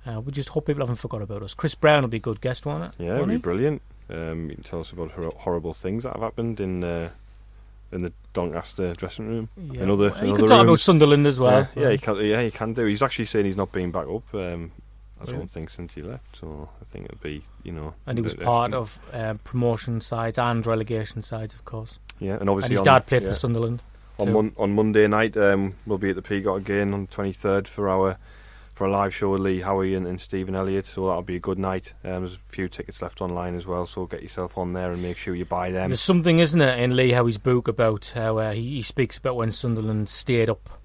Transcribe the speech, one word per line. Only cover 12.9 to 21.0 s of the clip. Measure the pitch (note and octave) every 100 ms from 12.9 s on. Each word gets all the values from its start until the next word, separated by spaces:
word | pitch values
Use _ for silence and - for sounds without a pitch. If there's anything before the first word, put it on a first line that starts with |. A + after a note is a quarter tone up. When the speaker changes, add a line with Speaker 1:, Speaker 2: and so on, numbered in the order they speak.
| G#2
Speaker 2:
actually | C3 - A2+
saying | A2+ G2+
he's | F#2+
not | F#2+
been | G2 F2+
back | F2 C#2+
up, | G2+ -
um, | G#2+ F2+ E2+ E2+ - - - - -
I | -
Speaker 1:
Really? | -
Speaker 2:
don't | E2+
think, | - D#2+
since | - F2 -
he |
left. | D#2 B2+ - -
So | D#2+ D2+ D2+ -
I | -
think | - -
it'll | -
be, | D2+ D2+ - -
you | -
know, | E2 D2+ E2 -
Speaker 1:
And | A#2+
he |
was | A2 -
Speaker 2:
a, |
Speaker 1:
part | F#2 A#2+ A#2+
Speaker 2:
a | C3
Speaker 1:
of, | A2+ - -
um, | B2 A2 G#2+
promotion | - B2+ A#2+ A2+ - A2+
sides | - A#2 A2+ A2+
and | A#2+ A#2 A2+
relegation | A2+ A2 A2+